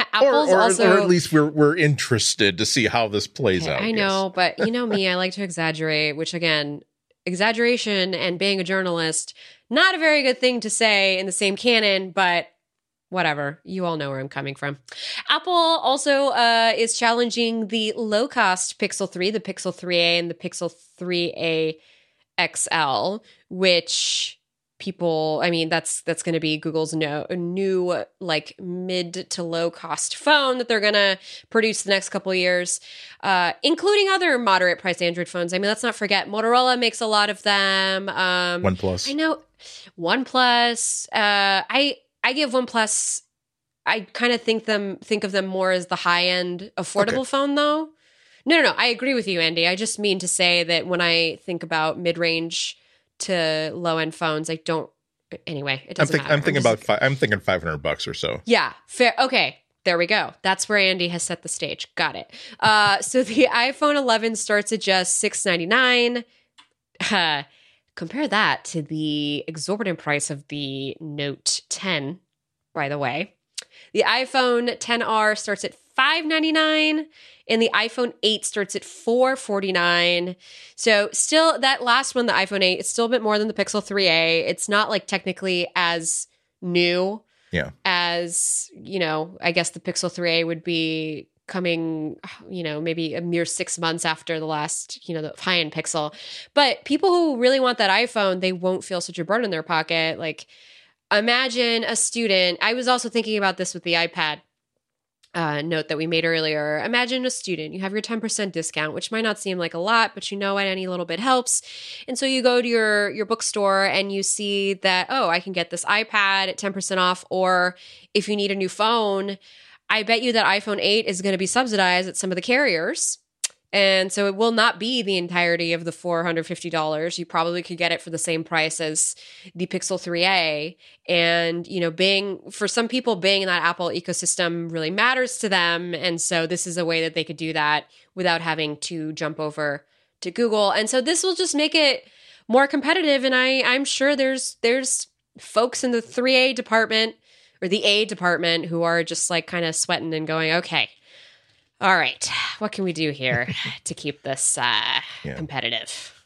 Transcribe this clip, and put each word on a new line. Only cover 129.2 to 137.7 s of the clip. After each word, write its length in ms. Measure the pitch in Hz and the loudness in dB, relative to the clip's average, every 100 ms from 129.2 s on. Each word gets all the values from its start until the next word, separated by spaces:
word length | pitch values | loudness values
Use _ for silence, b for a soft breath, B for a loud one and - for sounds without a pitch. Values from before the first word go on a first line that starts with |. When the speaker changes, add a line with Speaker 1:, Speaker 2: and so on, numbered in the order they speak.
| B B 185 | B B -14
Speaker 2:
the 120 | 165 180 | -8 -4
Pixel 340 | 185 - 185 | -4 -4 -6
three 240 | 180 170 | -4 0
A. 520 | 180 190 165 151 156 - b b - | 2 2 2 -2 -6 -12 b b -2
And, 580 | 175 170 170 170 170 170 | 2 4 2 0 -2 -4
you 140 | 185 | -4
know, 100 | 170 | -2
being, 600 | 165 190 196 196 190 - | 2 2 2 0 -6 -12
for 180 | - 208 | -6 -4
some 180 | - 233 | -2 -2
people, 300 | 254 247 202 | -2 0 0
being 260 | 185 196 | 2 2
in 40 | 190 | 2
that 160 | 175 | 2
Apple 260 | 165 175 170 | 2 0 -2
ecosystem 800 | 131 175 175 175 - 175 170 170 | -4 -4 -4 -2 0 -2 -2 -6
really 200 | 165 156 | -4 -2
matters 480 | 190 233 254 247 - | 2 2 2 -2 -4
to 100 | 220 | 0
them. 460 | 185 170 170 175 | 2 2 0 -2
And 260 | 170 180 170 | -4 -2 -2
so 260 | - 170 165 | -2 0 0
this 200 | 175 180 | -4 -4
is 100 | 170 | -4
a 80 | |
way 160 | 165 165 | -2 0
that 120 | 160 | -2
they 100 | 156 | -2
could 140 | 156 156 | -6 -6
do 140 | 160 | -4
that 320 | 156 151 | 0 2